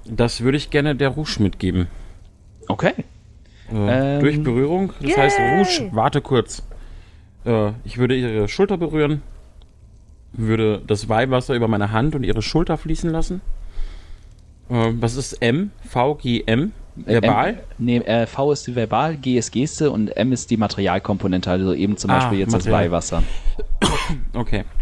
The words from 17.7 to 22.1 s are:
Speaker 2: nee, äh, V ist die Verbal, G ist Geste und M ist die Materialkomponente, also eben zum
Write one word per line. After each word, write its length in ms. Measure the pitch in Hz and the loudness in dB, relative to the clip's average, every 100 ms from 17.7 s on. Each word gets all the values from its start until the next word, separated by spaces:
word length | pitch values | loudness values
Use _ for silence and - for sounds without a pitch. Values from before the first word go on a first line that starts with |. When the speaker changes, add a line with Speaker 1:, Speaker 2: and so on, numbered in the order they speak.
| - | -4
Speaker 2:
nee, 180 | 117 120 | 0 2
äh, 280 | - 113 113 | 2 0 0
V 260 | - 143 | 0 0
ist 140 | 139 - | 0 -2
die 80 | 120 | -4
Verbal, 400 | 110 110 156 151 | 0 2 0 -2
G 220 | 127 123 | 0 0
ist 120 | 110 | 0
Geste 380 | 110 151 - 151 | -2 -2 0 0
und 240 | 110 104 - | 2 0 0
M 140 | 127 | 0
ist 180 | 123 - | 0 0
die 80 | 113 | 0
Materialkomponente, 920 | 104 - 95 92 - 98 98 90 90 | 0 0 0 0 0 -2 0 0 0
also 220 | 92 95 | 0 2
eben 240 | 76 101 104 | 2 0 0
zum 140 | 101 | 0